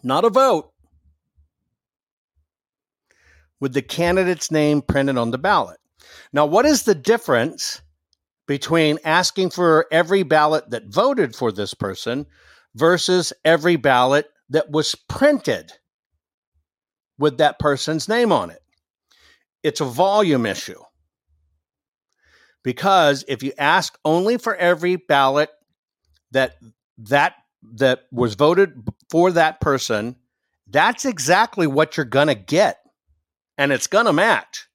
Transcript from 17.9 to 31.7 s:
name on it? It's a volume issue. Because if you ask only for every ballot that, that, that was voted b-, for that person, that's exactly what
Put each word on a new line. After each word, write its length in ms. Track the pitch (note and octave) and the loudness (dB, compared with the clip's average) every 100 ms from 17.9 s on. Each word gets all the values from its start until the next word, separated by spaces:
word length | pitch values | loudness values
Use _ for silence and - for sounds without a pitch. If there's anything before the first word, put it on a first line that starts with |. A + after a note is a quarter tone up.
| D#3+ - | -6 -2
name 240 | A3+ A#3+ | 0 2
on 180 | D3+ F2 | 0 -2
it? 120 | - _ _ _ _ _ _ _ _ _ _ | -12 _ _ _ _ _ _ _ _ _ _
It's 180 | D#3 - | -6 -4
a 40 | |
volume 600 | C#3+ A#2+ F#3+ G#3 G3 C3+ | -6 0 2 2 2 2
issue. 380 | A2+ F#2+ - - - _ _ _ _ _ _ _ _ _ _ _ _ _ _ _ _ _ | 0 -6 -10 -18 -20 _ _ _ _ _ _ _ _ _ _ _ _ _ _ _ _ _
Because 600 | B2+ B2+ F#3+ F#3+ D3+ C#3 B2 | -10 -4 0 4 2 0 -6
if 160 | B2+ | -8
you 120 | C3+ - | -8 -4
ask 420 | C#3+ F3+ - _ | 0 0 -2 _
only 320 | D3+ E3 G3 A#3+ | -2 0 0 -4
for 180 | - | -4
every 420 | F#3+ F3 F3 F3+ F3+ | -2 0 0 -2 -4
ballot 520 | _ C#3 C3+ C#3+ D3+ _ _ _ _ _ _ _ _ | _ 2 2 0 -2 _ _ _ _ _ _ _ _
that, 240 | C3 C3 _ A#2 _ _ _ | -2 -2 _ -20 _ _ _
that, 380 | G#2+ C#3+ E3 - _ _ - A2+ | -2 0 0 -4 _ _ -20 0
that 260 | C3+ B2+ _ | 0 0 _
was 220 | A#2+ A#2+ | -4 -4
voted 500 | G2+ D3 F3 F#3+ C3 | 2 2 4 0 -2
b-, 80 | G#2+ - _ | -16 -16 _
for 240 | D#3+ F3+ | 0 2
that 300 | E3+ D#3+ D#3+ | 2 0 0
person, 540 | - C3+ - G#2+ A2+ B2+ _ _ _ _ _ | -2 -2 -2 -4 -6 -12 _ _ _ _ _
that's 400 | C3 F#3+ A#3+ C#4 | 0 0 -2 -6
exactly 600 | F#3 C3 F3+ A3+ - | -6 0 0 0 -2
what 300 | D#3+ | -2